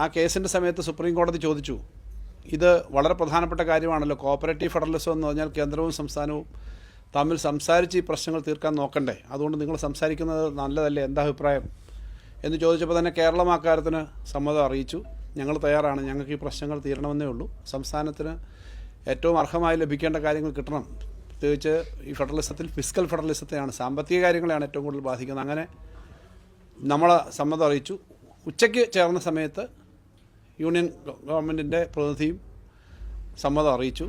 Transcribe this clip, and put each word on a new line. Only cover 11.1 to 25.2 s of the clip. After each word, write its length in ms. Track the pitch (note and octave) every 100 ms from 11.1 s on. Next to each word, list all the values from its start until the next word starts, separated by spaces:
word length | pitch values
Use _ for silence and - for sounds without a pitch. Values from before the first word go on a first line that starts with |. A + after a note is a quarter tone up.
| C#3 D3
അഭിപ്രായം?" 400 | C#3 D3 C#3 - - - - - - - - D3
എന്ന് 120 | D#3
ചോദിച്ചപ്പോൾ 340 | E3 E3 D#3+ E3+
തന്നെ 160 | E3+ E3+
കേരളം 280 | E3 E3+ F3 E3+
ആ 20 | E3
കാര്യത്തിന് 360 | D#3+ D#3+ D#3+ D3+ - - C#3+
സമ്മതം 300 | C#3+ D3+ C#3
അറിയിച്ചു. 300 | C3+ C3 E3 G#3+ - - -
"ഞങ്ങൾ 180 | C#3 D3+
തയ്യാറാണ്, 380 | D3 D3 D3 C#3 C3+
ഞങ്ങൾക്ക് 260 | C3+ C#3 D3
ഈ 20 |
പ്രശ്നങ്ങൾ 340 | D3 - D3 D3 C#3
തീരണമെന്നേ 400 | C3+ D3 D3 D3
ഉള്ളൂ. 140 | A#2 - - -
സംസ്ഥാനത്തിന് 600 | C3+ C#3 D3+ D3+ D3 D#3 E3 - - - - - - -
ഏറ്റവും 240 | C3 E3 E3+
അർഹമായി 360 | D3 E3+ E3+ E3
ലഭിക്കേണ്ട 360 | D#3 C#3+ D#3+ D#3 D3+
കാര്യങ്ങൾ 260 | D3+ D#3 C#3+
കിട്ടണം." 260 | C#3+ D3 - - - - -
പ്രത്യേകിച്ച് 460 | - D3 D3 D#3 D#3+ E3 - C#3
ഈ 40 | C#3+
ഫെഡറലിസത്തിൽ 480 | C#3 D3+ D3 C#3+ E3 -
ഫിസ്ക്കൽ 300 | C#3 - F3
ഫെഡറലിസത്തെയാണ്, 600 | E3 D#3 D3 C#3+ D3+ C#3 -
സാമ്പത്തിക 400 | B2+ C#3 D3 F3+ F3+
കാര്യങ്ങളെയാണ് 400 | E3+ E3+ D#3 C#3+
ഏറ്റവും 180 | C#3+ C#3+
കൂടുതൽ 160 | C#3 C3+
ബാധിക്കുന്നത്. 340 | B2